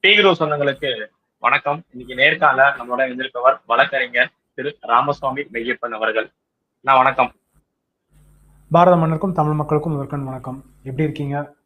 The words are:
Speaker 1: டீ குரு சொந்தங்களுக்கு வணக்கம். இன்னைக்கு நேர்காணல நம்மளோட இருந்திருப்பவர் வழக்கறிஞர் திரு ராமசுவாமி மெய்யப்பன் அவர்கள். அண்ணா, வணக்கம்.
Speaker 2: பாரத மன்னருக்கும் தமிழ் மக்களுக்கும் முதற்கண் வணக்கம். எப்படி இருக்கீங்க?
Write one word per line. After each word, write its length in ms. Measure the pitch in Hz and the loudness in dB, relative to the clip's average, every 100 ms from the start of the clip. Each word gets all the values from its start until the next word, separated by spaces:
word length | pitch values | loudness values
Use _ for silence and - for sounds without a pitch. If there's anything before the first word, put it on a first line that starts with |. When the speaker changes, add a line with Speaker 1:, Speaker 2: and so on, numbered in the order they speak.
Speaker 1:
டீ 140 | 196 208 | 4 6
குரு 200 | 196 165 | 4 4
சொந்தங்களுக்கு 680 | 156 147 143 135 139 113 107 _ _ _ | 0 0 -2 -2 -6 -6 -10 _ _ _
வணக்கம். 420 | 117 143 143 151 - | 0 0 -2 -6 -8
இன்னைக்கு 240 | 123 123 127 | -20 -14 0
நேர்காணல 580 | 139 160 151 131 139 - | 0 4 2 4 2 2
நம்மளோட 240 | 120 123 | -6 -2
இருந்திருப்பவர் 640 | 131 127 127 123 123 135 _ | -2 -4 -8 0 0 0 _
வழக்கறிஞர் 680 | 117 147 139 123 120 120 _ _ | 0 0 -2 -4 -2 -4 _ _
திரு 240 | - 135 147 | -10 -10 -10
ராமசுவாமி 600 | 113 117 143 139 135 131 143 | 0 0 2 -4 -6 -6 -8
மெய்யப்பன் 360 | 117 117 123 120 | -8 -6 -6 -6
அவர்கள். 420 | 110 110 110 110 _ _ _ _ _ | -4 -2 -2 -4 _ _ _ _ _
அண்ணா, 140 | 135 131 | 0 4
வணக்கம். 340 | 131 131 123 _ _ _ _ _ _ _ _ _ _ _ _ _ _ | 4 2 -2 _ _ _ _ _ _ _ _ _ _ _ _ _ _
Speaker 2:
பாரத 240 | 165 175 175 | 4 6 6
மன்னருக்கும் 360 | 160 156 190 | 2 -2 -4
தமிழ் 220 | 165 151 | -2 -2
மக்களுக்கும் 400 | 151 151 151 160 | -2 0 -2 -2
முதற்கண் 300 | 147 135 143 | -6 -6 -8
வணக்கம். 400 | 135 131 131 131 - _ | -8 -10 -12 -14 -16 _
எப்படி 200 | 135 131 | -14 -4
இருக்கீங்க? 500 | 151 151 143 143 143 _ | -4 -4 -6 -6 -10 _